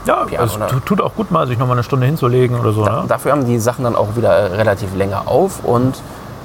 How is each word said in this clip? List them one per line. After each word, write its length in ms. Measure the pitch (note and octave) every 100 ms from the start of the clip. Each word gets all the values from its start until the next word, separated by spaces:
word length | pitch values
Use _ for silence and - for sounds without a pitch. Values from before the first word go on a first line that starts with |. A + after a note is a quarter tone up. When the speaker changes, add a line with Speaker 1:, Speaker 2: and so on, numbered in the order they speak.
| B2+
Speaker 1:
Ja, 180 | - -
Speaker 2:
Piano, 200 | - A#2
Speaker 1:
es 120 | G#2
Speaker 2:
ne? 80 | G2+
Speaker 1:
tu-, 120 | C3
tut 200 | - G3+
auch 120 | -
gut, 160 | - G3+
mal 160 | E3 C#3+
sich 140 | A#2+
noch 80 | B2+
mal 60 |
eine 100 | B2
Stunde 240 | A#2+ C3+ B2+
hinzulegen 520 | D#3 B2 B2 B2 A#2+
oder 120 | A2+
so. 120 | G#2+ G#2
Speaker 2:
Da, 160 | B2
Speaker 1:
Ne? 60 | -
Speaker 2:
dafür 260 | A2+ -
haben 120 | D3 B2
die 140 | A#2+
Sachen 240 | A2 -
dann 120 | B2 -
auch 200 | G#2 A2
wieder, 160 | G#2+
äh, 240 | F2 G2+ F#2
relativ 400 | A2 G2 G2+ F#2
länger 320 | G2 G2 -
auf. 360 | C3 F#3+ -
Und, 380 | - A#2+ B2 - - - - -